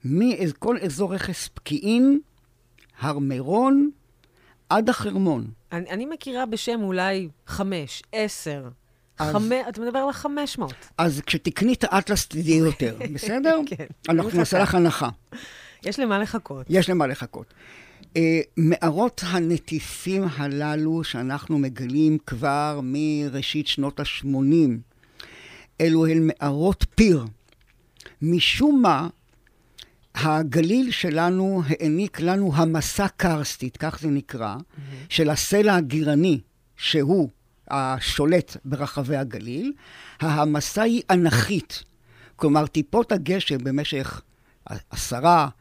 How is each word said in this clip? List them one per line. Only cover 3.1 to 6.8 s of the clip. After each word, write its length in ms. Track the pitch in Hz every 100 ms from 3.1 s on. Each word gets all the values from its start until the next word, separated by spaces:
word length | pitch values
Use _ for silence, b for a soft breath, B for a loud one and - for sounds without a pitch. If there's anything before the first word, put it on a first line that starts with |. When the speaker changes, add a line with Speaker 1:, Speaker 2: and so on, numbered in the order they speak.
| 147
Speaker 1:
מירון, 720 | 139 131 135 202 262 277 285 285 _ _ b b b b _
עד 200 | 196 220
החרמון. 580 | 247 208 196 190 139 113 113 _
Speaker 2:
אני, 180 | 170 175
אני 160 | 185 262
מכירה 400 | 311 - 247 254
בשם 360 | 220 - 233